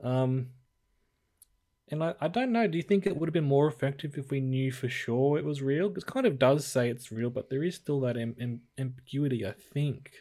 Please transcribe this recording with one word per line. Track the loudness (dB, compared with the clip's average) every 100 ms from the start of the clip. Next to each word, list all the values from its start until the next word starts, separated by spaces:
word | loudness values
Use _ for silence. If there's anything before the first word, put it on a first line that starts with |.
Um, | -2 0 2 0 -4 -12 _ _ _ _ _ _ _ _ _ _ _ _ _
and | -4
I, | -4 -2
I | -2
don't | 0 0
know, | 2 2
do | 0
you |
think | 2 2 2
it | 0
would | 0
have |
been | 2 4
more | 6 6
effective | 2 -2 -2 -8 -8
if | -4
we | -2
knew | 0 0 0
for | -2 -4
sure | -4 -2 2 4 2
it | 0
was | -2
real? | 0 0 0
'Cause | -2
it | -6
kind | 0 0
of | 4
does | 6 4 2
say | 0 0
it's | -2 -8
real, | -4 -4
but | -4 -4
there | -2
is | -2 -4
still | -4 -2
that | 0 -2
am-, | -4 -4
am-, | -6 -6 -10 -8
ambiguity, | -8 -8 -8 -2 -2 -2 -4
I |
think. | -8 -8 -2 -2 -4 -12 -20